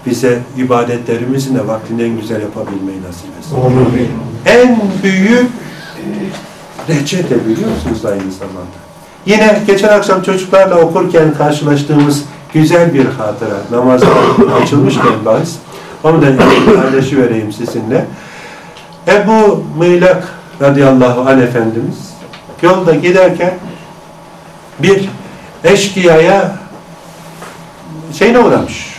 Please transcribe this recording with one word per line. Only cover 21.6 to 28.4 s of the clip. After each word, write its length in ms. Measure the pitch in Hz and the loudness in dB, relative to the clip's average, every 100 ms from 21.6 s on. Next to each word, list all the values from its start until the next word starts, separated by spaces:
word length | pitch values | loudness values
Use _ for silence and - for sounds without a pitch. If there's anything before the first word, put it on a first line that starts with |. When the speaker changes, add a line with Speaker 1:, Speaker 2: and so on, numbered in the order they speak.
| 113 113 139 - - - - - - - | -2 -2 -6 -8 -14 -20 -20 -20 -20 0
Speaker 1:
yolda 340 | 170 185 165 147 | 2 2 2 2
giderken 580 | 180 185 180 175 175 185 - - - - - - - - - - - - | 2 4 4 2 -2 -4 -10 -18 -20 -20 -20 -20 -20 -20 -20 -20 -18 -2
bir 300 | 165 196 - - - - - - | 0 0 -2 -10 -16 -20 -20 -4
eşkıyaya 880 | 165 196 - 190 175 160 175 196 180 - - - - - - - - 165 - - - - 165 156 160 | 0 2 0 0 4 4 4 2 0 -6 -14 -20 -20 -20 -20 -20 -20 -20 -20 -20 -20 -20 -18 -16 -10
şeyine 260 | - 214 | 0 2
uğramış. 520 | 240 | 4